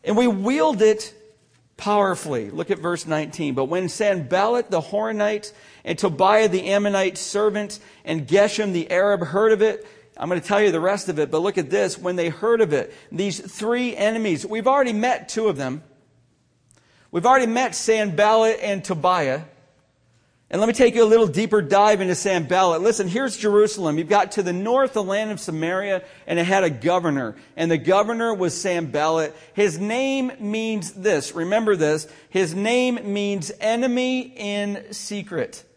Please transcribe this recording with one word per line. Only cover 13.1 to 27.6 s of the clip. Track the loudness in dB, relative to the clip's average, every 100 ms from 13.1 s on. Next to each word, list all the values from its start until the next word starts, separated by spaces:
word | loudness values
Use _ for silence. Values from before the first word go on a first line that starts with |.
these | -4 -4 -4
three | -12 -8 -4 -2 -2 -2
enemies, | -2 0 -2 -2 -4
we've | -2 2
already | 2 2
met | 0 -2 -2 -4
two | -2 -2
of | -2
them. | -4 -8 -12 _ _ _ _ _ _ _ _ _ _ _ _
We've | -2 4
already | 4 4
met | 0 -2 -4
Sanballat | 0 0 2 2 4 4 4 2
and | -2 -4
Tobiah. | -4 -2 0 2 0 -4 -8 _ _ _ _ _ _ _ _ _ _
And | 0
let | 0
me |
take | 4 4
you | 6
a | 6
little | 6 4
deeper | 2 2 0
dive | 4 4 6 4
into | 0
Sanballat. | -2 0 -2 0 2 4 2
Listen, | 0 0 -2
here's | -2 -4 -2
Jerusalem. | 2 4 4 2 -2 -2
You've | 2
got | 2 2
to | -2
the | -2
north | -2 0 0 2
the | -2
land | -2 -4 -4
of | -8
Samaria, | -8 -4 -4 -4 -2 -4 -6 -20 -4
and | -2
it | 2
had | 2
a | 2
governor. | 0 0 2 0 -2 -4 -10 -18
And | -6